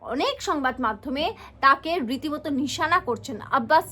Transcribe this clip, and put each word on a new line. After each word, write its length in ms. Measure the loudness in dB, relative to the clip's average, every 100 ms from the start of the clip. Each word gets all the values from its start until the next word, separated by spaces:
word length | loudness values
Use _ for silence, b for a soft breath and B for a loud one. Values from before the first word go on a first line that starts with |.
| -6
অনেক 220 | 0 0 -2
সংবাদ 320 | -2 0 0 0
মাধ্যমে 440 | -2 -2 -6 -2 -2 B B 2
তাকে 300 | 4 4 2 -2 -2
রীতিমতো 400 | -4 -4 -6 -2 -2
নিশানা 380 | -2 -2 2 2
করছেন 360 | 2 -6 -6 -12 -2 -2
আব্বাস 280 | 4 4 4